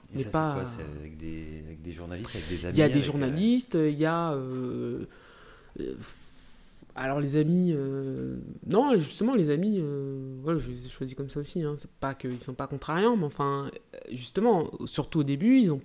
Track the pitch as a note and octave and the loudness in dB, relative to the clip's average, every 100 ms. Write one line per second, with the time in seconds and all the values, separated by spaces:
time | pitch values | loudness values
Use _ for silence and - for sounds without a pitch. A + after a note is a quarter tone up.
0 | - C3+ C3 D#3+ D#3 C#3 F#2 A#2 D#2 D2+ | -8 -6 0 0 0 0 -4 -8 -10 -10
1 | D2+ D#2 D#2+ D#2+ D#2+ D#2 D#2 D#2 E2 E2 | -12 -10 -8 -8 -8 -10 -12 -12 -12 -10
2 | F2 F2 A2+ G2+ D#2+ E2+ F2 - D3+ C#3+ | -8 -8 -8 -8 -6 -4 2 4 6 4
3 | C3+ C#3+ C3 D3+ A3 B3 - E3+ D3+ D3 | 2 0 0 2 4 2 2 2 2 2
4 | D#3 E3 E3+ C#3 C3 B2+ B2+ B2+ A#2+ B2+ | 2 2 0 -2 -4 -4 -4 -4 -4 -6
5 | - - - - - - - - C2 C2 | -8 -14 -20 -20 -20 -20 -16 -10 -8 -8
6 | - - - - - - - - - - | -12 -16 -18 -20 -20 -20 -20 -20 -16 -6
7 | C3+ C#3+ C#3+ D3 D#3 F3 F3+ D3+ C3+ C3+ | -2 0 2 2 4 4 4 2 0 -4
8 | C3+ C3 C3 B2+ - - - G#3+ C#4+ A3 | -4 -4 -4 -6 -10 -10 2 4 6 6
9 | D3 - A3 C4 D3+ D3 G#3 G3+ D3 C#3+ | 4 0 2 4 4 4 2 0 0 -2
10 | C#3 C3+ C3 C3 C#3+ E3 B2 B2 B2 - | -4 -6 -8 -6 -2 -2 -2 -8 -12 -8
11 | C3 B2+ C#3 D3 C#3+ F3+ D3+ D3 - - | -8 -6 -6 -6 -6 -4 -4 -4 -10 -6
12 | C3+ C3+ B2+ B2 B2+ B2+ C3+ C#3 - E3 | -6 -4 -6 -6 -8 -8 -8 -6 -2 2
13 | A3+ A#3 D3 - C#3+ C#3 C#3 - - - | 4 4 0 0 -2 -2 -6 -12 -16 -18
14 | - B2+ A#2+ - A#3 F#3+ D3 - A#2 - | -12 -10 -6 2 4 4 2 -6 -4 -4
15 | - D#3+ C#3 C#3 G#3 C4 G3 C#3 | 0 0 2 2 6 8 6 4